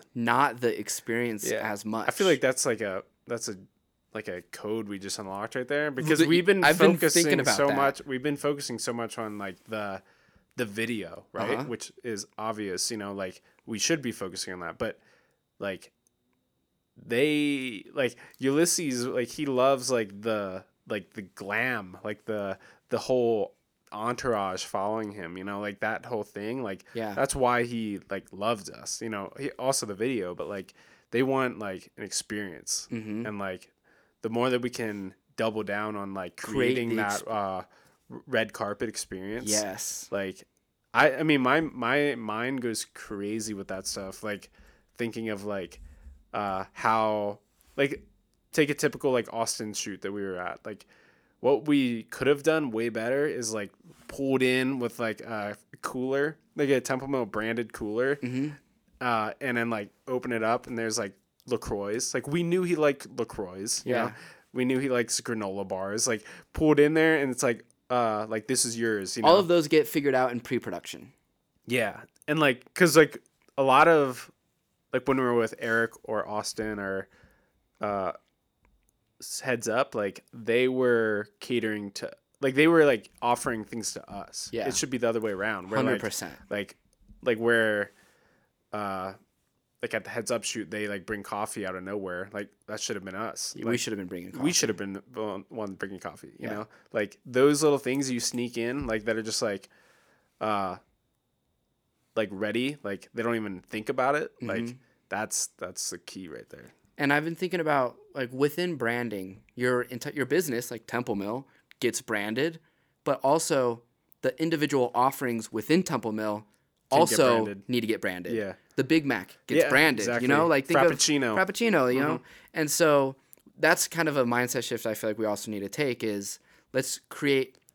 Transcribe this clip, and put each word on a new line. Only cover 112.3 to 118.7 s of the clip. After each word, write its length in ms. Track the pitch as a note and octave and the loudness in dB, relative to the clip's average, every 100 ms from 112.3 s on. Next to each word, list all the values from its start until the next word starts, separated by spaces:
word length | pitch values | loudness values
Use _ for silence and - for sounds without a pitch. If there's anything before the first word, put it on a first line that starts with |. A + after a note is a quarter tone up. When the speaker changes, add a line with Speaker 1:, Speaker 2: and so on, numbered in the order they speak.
| A2+ E3 D#3+ _ _ _ _ | 0 -2 -4 _ _ _ _
Speaker 1:
but 160 | D3 C3+ | -4 0
also 600 | C3+ D#3+ - C#3+ B2 A#2 _ _ _ _ | 4 2 4 2 2 -2 _ _ _ _
the 180 | C3 - | -4 0
individual 480 | E3 D#3+ D3+ C#3+ A#2+ | 0 0 2 2 2
offerings 580 | A#2+ C3 - B2+ A#2 A2 | 4 2 2 -2 -2 -4
within 320 | A2 - E3 | -4 2 2
Temple 260 | F3+ C3 A2 | 4 -2 -2
Mill 280 | G#2+ G#2+ G#2 - _ _ _ - | -2 -2 -4 -8 _ _ _ 2
Speaker 2:
Can 60 | C#3+ | 4
get 20 | |
Speaker 1:
also 340 | E3+ - C3 A#2 | 6 6 6 6
Speaker 2:
branded. 180 | G#2+ G2 A2 | 2 -6 -2
Speaker 1:
need 140 | A#2+ | -2
to 40 | A2 | 0
get 140 | G#2 | -2
branded. 320 | G2+ F2+ F2+ | -2 -6 -4
Speaker 2:
Yeah. 220 | A2+ G2+ F2+ _ | -4 -4 -8 _